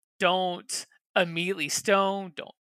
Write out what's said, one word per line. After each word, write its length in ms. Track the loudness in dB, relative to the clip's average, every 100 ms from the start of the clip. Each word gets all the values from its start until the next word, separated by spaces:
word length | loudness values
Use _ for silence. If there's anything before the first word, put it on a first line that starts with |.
| _ 0
don't 680 | 2 2 0 -4 -8 -10 -10 _ _ 0
immediately 520 | 2 0 -2 -2 -2
stone, 640 | -2 2 4 4 0 -6 -10
don't 180 | -14 -14